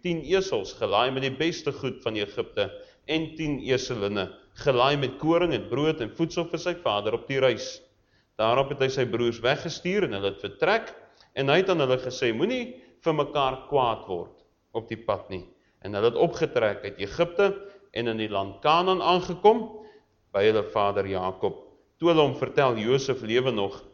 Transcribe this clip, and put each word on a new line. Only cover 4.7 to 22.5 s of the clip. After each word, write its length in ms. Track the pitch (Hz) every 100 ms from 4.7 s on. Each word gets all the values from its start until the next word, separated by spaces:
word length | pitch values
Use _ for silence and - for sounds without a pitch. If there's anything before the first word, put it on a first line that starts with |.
| 123 131 147
met 220 | 127 -
koring 360 | 156 170 175
en 140 | 117 101
brood 320 | 123 156 151
en 100 | 110
voedsel 340 | - 165 175
vir 140 | 165 160
sy 160 | 180
vader 400 | 170 120 101 107
op 120 | 113 -
die 120 | 135
reis. 400 | 131 113 - - _ _ _ _ _ -
Daarop 320 | 110 127 135
het 100 | 143
hy 80 | 131
sy 180 | 135 120
broers 340 | 117 120 117
weggestuur 640 | 123 147 170 - 180 202
en 80 | 151
hulle 220 | 98 98
het 60 | -
vertrek, 540 | 101 - 160 220 - - - _ _
en 140 | 160 139
hy 80 | 165
het 140 | 190
aan 100 | 170
hulle 180 | 131 127
gesê, 360 | 127 - 123
"Moenie 480 | 113 202 254 233 - - _
vir 120 | 170
mekaar 540 | 151 143 151 131 131 -
kwaad 380 | 139 120 110 -
word 380 | 87 - - _ _ _
op 140 | 113 110
die 80 | 110
pad 340 | - 101 -
nie." 160 | 92 - _ _ _
En 120 | 101
hulle 160 | 104 117
het 60 | 120
opgetrek 640 | 165 - 117 120 107 101
uit 140 | 101 98
Egipte 560 | 98 - 170 202 196 196 - - _
en 160 | - 120
in 80 | 110
die 120 | 107
land 320 | 98 98 -
Kanaan 400 | 151 165 185 185
aangekom 600 | 170 180 180 170 208 233 - - - - _ _ _
by 100 | 98
hulle 180 | 107 107
vader 440 | 104 110 101 98 98
Jakob. 500 | 92 92 95 98 - - _ _ -
Toe 120 | 170
hulle 100 | 160
hom 140 | 139
vertel, 420 | 127 123